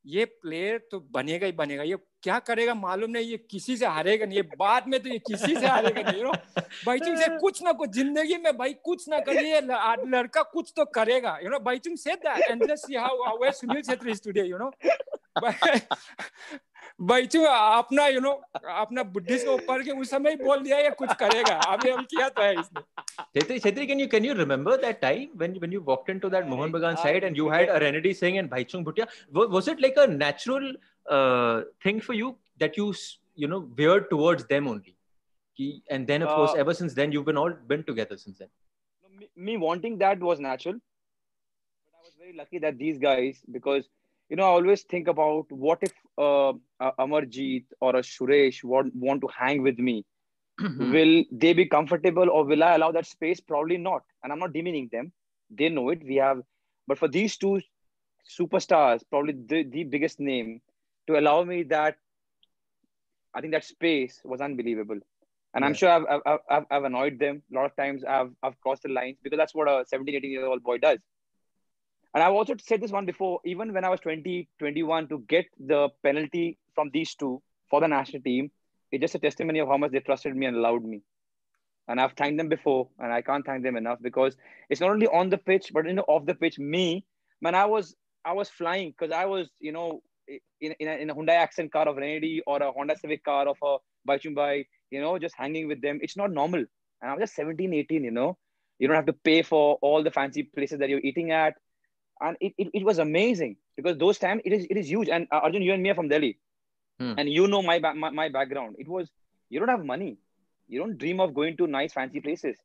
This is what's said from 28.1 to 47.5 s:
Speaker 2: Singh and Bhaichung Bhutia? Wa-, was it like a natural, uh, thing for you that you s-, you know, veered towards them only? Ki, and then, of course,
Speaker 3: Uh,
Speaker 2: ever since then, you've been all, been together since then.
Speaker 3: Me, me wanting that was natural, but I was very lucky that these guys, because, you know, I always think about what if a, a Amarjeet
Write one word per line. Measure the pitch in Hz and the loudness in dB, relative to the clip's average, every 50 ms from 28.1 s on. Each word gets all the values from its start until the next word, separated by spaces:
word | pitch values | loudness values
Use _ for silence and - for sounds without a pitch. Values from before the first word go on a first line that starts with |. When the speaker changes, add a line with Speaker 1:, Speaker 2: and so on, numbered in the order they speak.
| 190 | 0
Speaker 2:
Singh | - 180 180 185 196 | 2 0 0 0 0
and | 185 160 | -4 -4
Bhaichung | 131 127 123 - - 185 170 | -4 -6 -6 -6 -6 -6 -6
Bhutia? | 156 151 214 226 - - - - _ 139 | -4 -4 -4 -4 -4 -8 -20 -20 _ 2
Wa-, | 170 226 226 180 | 2 2 4 4
was | 190 190 285 | 2 2 0
it | 320 311 | 0 2
like | 262 269 262 294 | 2 4 8 6
a | 285 240 | 6 6
natural, | 160 139 147 143 143 - - 240 262 277 277 269 262 - _ _ _ _ _ - | 6 0 0 0 -2 -2 -4 -4 -2 -2 -4 -6 -10 -12 _ _ _ _ _ 2
uh, | 147 139 135 131 127 123 120 117 113 113 - - _ _ - | 4 4 6 6 4 4 4 2 2 0 -2 -6 _ _ -2
thing | 190 208 220 | -2 -2 -2
for | 214 - 247 | -4 -4 -4
you | 208 226 262 247 _ _ _ _ _ | -2 -2 -4 -6 _ _ _ _ _
that | 156 151 151 208 | -2 -2 0 -2
you | 208 208 | -4 -4
s-, | 185 - - - - _ _ _ _ 165 | -4 -6 -12 -16 -18 _ _ _ _ -8
you | 147 143 | -6 -4
know, | 180 196 165 123 117 127 | -4 -6 -8 -10 -2 2
veered | 151 160 185 202 - - 175 | 4 6 6 4 4 0 0
towards | 147 151 170 170 - - | 2 4 2 2 2 0
them | - 139 143 143 135 | 0 0 0 0 -2
only? | 110 104 - - _ _ _ _ _ _ _ _ _ _ _ _ _ - | -6 -8 -10 -16 _ _ _ _ _ _ _ _ _ _ _ _ _ -8
Ki, | 135 143 147 - _ - | -8 -8 -8 -12 _ -6
and | 143 135 127 117 | -6 -4 0 0
then, | 143 151 | 0 0
of | 165 151 | 2 2
course, | 151 156 151 156 | 4 4 4 4
Speaker 3:
Uh, | 151 151 139 | 4 2 2
Speaker 2:
ever | 156 170 | 0 0
since | 170 180 160 127 | -2 -4 -4 0
then, | 131 143 151 | 0 0 0
you've | 143 147 143 156 | 0 -2 0 0
been | 151 143 | 0 2
all, | 151 175 170 156 120 117 | 0 0 -2 -6 -4 -4
been | 143 151 156 | -4 -2 -2
together | - 127 113 107 - 101 - | -6 -4 -4 -4 -6 -8 -16
since | - - 95 _ | -16 -20 -20 _
then. | 95 _ _ _ _ _ _ _ _ _ _ _ _ 196 _ | -20 _ _ _ _ _ _ _ _ _ _ _ _ _ _
Speaker 3:
Me, | - 202 _ _ 170 | -20 -20 _ _ -12
me | 180 208 233 214 165 | -8 -6 -4 -2 -2
wanting | 160 170 180 160 233 226 180 | -2 -2 -2 -4 -6 -2 2
that | 196 196 202 185 | 2 2 2 2
was | 180 175 175 143 | 0 0 0 0
natural, | 143 135 131 131 - 170 202 | -2 -6 -6 -4 -6 -8 -8
but | 240 _ _ _ _ _ _ _ _ _ _ _ _ _ _ _ _ _ _ _ _ _ _ _ | -8 _ _ _ _ _ _ _ _ _ _ _ _ _ _ _ _ _ _ _ _ _ _ _
I | _ _ | _ _
was | - _ 147 | -20 _ _
very | 175 185 175 | -20 -20 -18
lucky | 156 143 _ 180 175 | -18 -16 _ -8 -4
that | 151 151 143 120 | -2 -2 -2 -2
these | 139 160 156 135 135 143 | -4 -4 -2 2 4 4
guys, | 135 127 127 135 135 - _ - 120 127 | 4 4 2 -2 -4 -8 _ -14 -14 -6
because, | - 139 139 139 - _ _ _ _ _ _ _ _ _ | -2 0 0 0 0 _ _ _ _ _ _ _ _ _
you | 156 170 | -2 2
know, | 190 | 4
I | 190 175 175 | 6 6 6
always | 175 185 202 196 - | 6 6 4 2 2
think | _ 180 180 156 175 | _ -6 -2 0 0
about | 156 156 156 151 151 156 151 _ 139 135 131 | 2 2 2 2 2 0 -2 _ -10 -2 0
what | 156 170 170 196 185 | 0 2 2 0 -6
if | _ _ _ _ _ - | _ _ _ _ _ 0
a, | 143 143 143 139 139 135 131 - _ _ _ _ 127 | 2 4 4 4 4 2 0 -2 _ _ _ _ -4
a | 131 - - 131 | -4 0 0 -2
Amarjeet | 139 151 156 147 123 113 127 139 135 | 0 0 -2 -2 -2 -8 -6 -4 -4